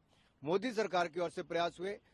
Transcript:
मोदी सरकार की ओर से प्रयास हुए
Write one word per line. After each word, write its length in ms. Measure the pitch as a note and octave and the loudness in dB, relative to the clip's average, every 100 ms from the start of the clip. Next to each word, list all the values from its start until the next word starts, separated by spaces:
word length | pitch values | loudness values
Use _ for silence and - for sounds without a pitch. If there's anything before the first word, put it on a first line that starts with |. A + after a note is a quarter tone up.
| _ _ _ _ | _ _ _ _
मोदी 280 | C#3 G3 G3 | 0 0 0
सरकार 360 | G#3+ G3+ F3+ F3 | 0 2 2 2
की 120 | D#3+ | 0
ओर 100 | E3 | -4
से 140 | - | -4
प्रयास 340 | D#3+ E3+ E3+ E3 | -2 0 0 -2
हुए 200 | F#3+ G#3+ _ | -8 -8 _